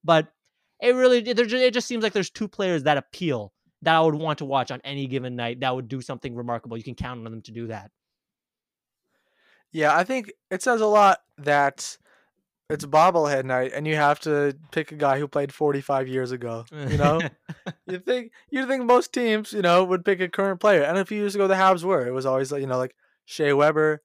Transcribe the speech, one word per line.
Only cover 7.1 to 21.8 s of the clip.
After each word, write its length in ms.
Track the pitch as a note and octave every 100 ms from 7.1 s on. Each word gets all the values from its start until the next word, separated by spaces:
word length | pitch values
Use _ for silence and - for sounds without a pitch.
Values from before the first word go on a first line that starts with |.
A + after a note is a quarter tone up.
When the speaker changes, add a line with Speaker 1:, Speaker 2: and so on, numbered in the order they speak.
| B2
Speaker 1:
on 60 | A2+
them 160 | A2+
to 100 | A2
do 160 | A2+ A2+
that. 240 | G#2+ G2+ _ _ _ _ _ _ _ _ _ _ _ _ _ _ _ _ _ _
Speaker 2:
Yeah, 240 | D#3+ D3+ D3+
I 80 |
think 280 | F#3 C4 G#3 - _
it 120 | F#3
says 200 | C4 A#3
a 60 | G#3+
lot 320 | G#3 G3 F#3 _ -
that 600 | C#3+ D3 C#3 - - - _ _ _ _ _ _ _
it's 140 | D3+ C#3+
bobblehead 600 | D#3 F3 E3+ D3 C#3 C3
night 260 | B2+ C3
and 140 | - D3+
you 80 | D3+
have 240 | D3 D3
to 340 | D#3 D3 C#3+ C#3 _
pick 200 | E3 D3+
a 40 | D3+
guy 240 | C#3+ C3+
who 80 | C#3+
played 260 | D3+ C#3
forty-five 540 | - D3+ C#3+ - C3+ C3
years 240 | C3 B2+
ago, 340 | B2+ A#2+ A2+ A#2
you 260 | D3+ C#3 C#3+
know? 240 | C#3+ D#3+ E3
Speaker 1:
<laughs> 60 | _ - D#3+ - - -
Speaker 2:
You 120 | F#3
think, 340 | - B3+ A#3 _ _
you 160 | C4+ B3+
think 180 | C4+ A#3+
most 280 | B3 A#3
teams, 380 | B3+ A#3+ G#3+ G#3+
you 120 | G#3
know, 200 | F3 F3
would 220 | F#3 F3+ F#3
pick 160 | F#3
a 80 | F#3
current 300 | - G3 F#3
player. 240 | G#3+ F#3
And 120 | C#3+ F#3
a 60 | F#3
few 120 | G#3+
years 160 | G3+
ago, 140 | G3+ G3
the 80 | F#3+
Habs 280 | F#3+ F3+